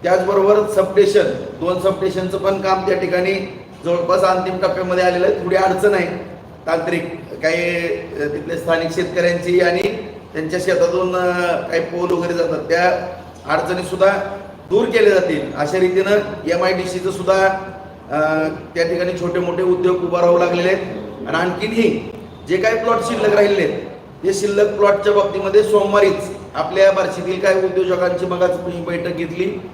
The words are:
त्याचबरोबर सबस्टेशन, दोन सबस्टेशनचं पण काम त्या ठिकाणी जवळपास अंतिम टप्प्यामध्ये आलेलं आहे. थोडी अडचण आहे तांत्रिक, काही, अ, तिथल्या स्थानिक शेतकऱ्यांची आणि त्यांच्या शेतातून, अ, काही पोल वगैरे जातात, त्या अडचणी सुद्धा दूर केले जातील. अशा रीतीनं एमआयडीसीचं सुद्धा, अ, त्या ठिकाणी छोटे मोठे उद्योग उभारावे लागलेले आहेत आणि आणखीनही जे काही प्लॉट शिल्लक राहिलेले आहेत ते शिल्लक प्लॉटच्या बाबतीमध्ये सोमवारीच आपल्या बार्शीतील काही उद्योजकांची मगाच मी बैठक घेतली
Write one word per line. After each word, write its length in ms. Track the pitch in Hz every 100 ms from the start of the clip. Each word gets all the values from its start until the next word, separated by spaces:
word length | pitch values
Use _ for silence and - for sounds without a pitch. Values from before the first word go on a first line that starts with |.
त्याचबरोबर 640 | 175 185 180 196 196 208 208
सबस्टेशन, 580 | 196 - 202 196 202 170 - - -
दोन 200 | 165 180
सबस्टेशनचं 580 | 190 190 190 185 185 190
पण 220 | 196 196
काम 280 | 190 190 190
त्या 100 | 185
ठिकाणी 640 | 180 180 185 190 - - - -
जवळपास 360 | 170 175 170 180
अंतिम 380 | 185 185 185 185
टप्प्यामध्ये 460 | 185 185 180 180
आलेलं 220 | 180 180 190
आहे. 180 | -
थोडी 120 | 175 185
अडचण 380 | 190 185 208
आहे 120 | 196 170 175 - - - - -
तांत्रिक, 480 | 165 175 170 - - - -
काही, 440 | 156 170 175 175 170
अ, 420 | - - 143 147
तिथल्या 240 | 147 160 170
स्थानिक 380 | 165 165 165
शेतकऱ्यांची 680 | 170 180 180 175 175 175 180
आणि 220 | 175 180 196 - - - -
त्यांच्या 280 | 156 160 175
शेतातून, 560 | 185 180 175 175 185 180
अ, 140 | 180 180 175 165 -
काही 120 | 165
पोल 300 | 165 175 180
वगैरे 240 | 175 175
जातात, 240 | 170 165 151
त्या 580 | - 170 180 - - - - - 139
अडचणी 300 | 160 196 180
सुद्धा 300 | 175 185 190 202 - - - - -
दूर 140 | 190
केले 260 | 233 226 208
जातील. 420 | 190 - 151 - -
अशा 220 | 147 185
रीतीनं 400 | 185 180 196 208 - - 151
एमआयडीसीचं 600 | 175 185 180 185 180 185
सुद्धा, 380 | 185 185 190 190 190 - - - - -
अ, 380 | 147 156 156 156 156 -
त्या 140 | 170 165
ठिकाणी 240 | 175 180 175
छोटे 200 | 175 170
मोठे 220 | 175 175
उद्योग 340 | 185 180 180 180
उभारावे 440 | 175 175 175 175
लागलेले 280 | 175 175 180
आहेत 140 | 190 - - - - -
आणि 80 | 160
आणखीनही 760 | 180 180 214 226 220 - - - - - -
जे 80 | 185
काही 220 | 220 226
प्लॉट 180 | 226 233
शिल्लक 320 | - 226 214
राहिलेले 280 | 208 202 196
आहेत 200 | 151 - - - - -
ते 100 | 175
शिल्लक 420 | 196 202 202 208 -
प्लॉटच्या 360 | 202 202 202
बाबतीमध्ये 500 | 208 196 190 196 202
सोमवारीच 680 | 208 208 202 202 196 - - - -
आपल्या 380 | 139 156 185 196
बार्शीतील 480 | 196 180 - 170 185
काही 240 | 196 190
उद्योजकांची 600 | 185 180 185 180 180 180 180
मगाच 240 | 175 180
मी 340 | 175 175 175 170
बैठक 300 | 170 175 165
घेतली 440 | 165 175 190 - -